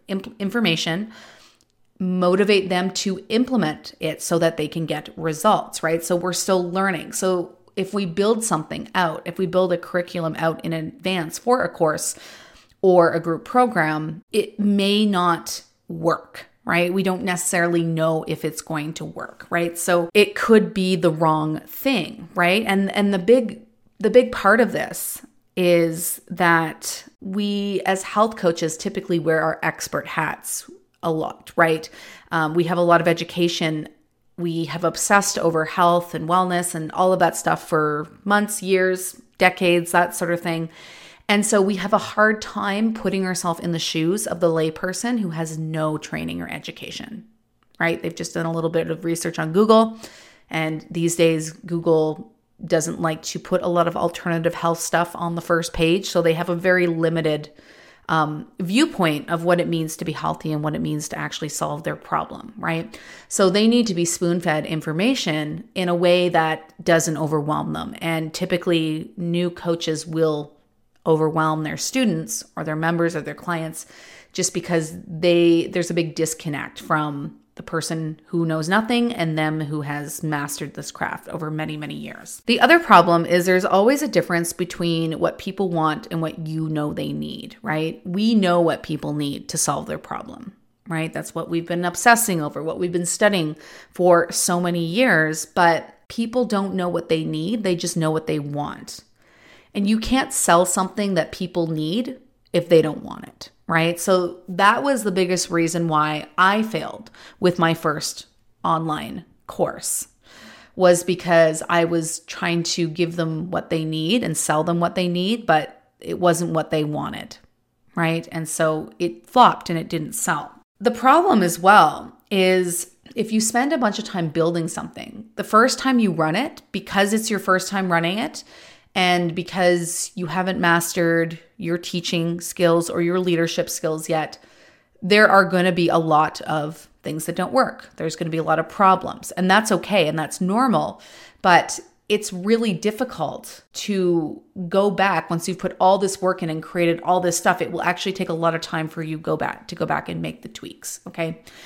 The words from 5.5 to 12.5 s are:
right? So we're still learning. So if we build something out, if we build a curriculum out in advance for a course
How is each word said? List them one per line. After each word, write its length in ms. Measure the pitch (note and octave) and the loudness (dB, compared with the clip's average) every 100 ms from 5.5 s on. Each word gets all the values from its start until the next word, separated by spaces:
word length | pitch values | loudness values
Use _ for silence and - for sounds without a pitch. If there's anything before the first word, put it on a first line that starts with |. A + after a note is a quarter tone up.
| F#3 - - | 2 0 -6
right? 200 | D#3+ E3 | -2 -2
So 120 | E3+ F3+ | 0 -2
we're 180 | F3 | 0
still 360 | F3 - F#3+ F3+ | -4 0 0 0
learning. 440 | F3 G3 E3+ - | -2 -2 -2 -6
So 420 | - F#3 F#3 F3 - _ - | -4 0 0 -4 -12 _ -8
if 180 | F#3+ | -4
we 120 | G3+ F#3+ | -4 -4
build 380 | E3 G3+ A3+ | 0 2 2
something 460 | A3 D#3+ D#3 - - F#3+ | 0 -2 -4 -10 -6 -2
out, 260 | F3 D#3 - | -2 -2 -8
if 120 | E3+ | -6
we 80 | F#3 | -2
build 260 | F#3 F#3 | 2 2
a 60 | E3+ | 0
curriculum 580 | - F3+ F3 F3 E3 D#3 | -2 -4 -4 -4 -6 -2
out 280 | E3 D#3+ E3+ | -2 -2 -4
in 80 | |
advance 640 | E3 D#3+ - F#3 F#3 D#3+ - | -6 -8 -8 -4 -4 -4 -6
for 260 | - B3 | 0 0
a 60 | - | 0
course 480 | - E3+ D#3+ - - - - - | 0 0 0 -4 -10 -14 -20 -20